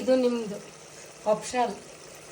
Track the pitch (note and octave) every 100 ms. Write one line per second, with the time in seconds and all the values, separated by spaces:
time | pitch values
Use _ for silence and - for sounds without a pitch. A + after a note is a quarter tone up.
0 | A3 C4 B3 A#3+ G#3+ G3+ - - - -
1 | - - G#3+ G#3+ - B3 A3+ - - -
2 | - - -